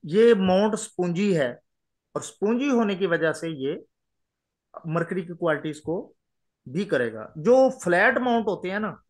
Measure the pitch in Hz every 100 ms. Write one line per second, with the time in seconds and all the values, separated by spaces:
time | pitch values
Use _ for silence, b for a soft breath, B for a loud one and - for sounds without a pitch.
0 | 156 185 233 220 190 185 214 208 - -
1 | 180 170 208 170 127 123 _ _ _ _
2 | _ - - _ 202 240 277 240 214 185
3 | 185 165 160 151 165 151 131 190 - _
4 | _ _ _ _ _ _ _ - 165 165
5 | 165 185 175 170 170 147 156 147 - 165
6 | 294 _ _ _ _ _ - 143 202 151
7 | 120 107 107 156 165 262 262 262 180 175
8 | 220 254 247 233 214 180 180 202 214 131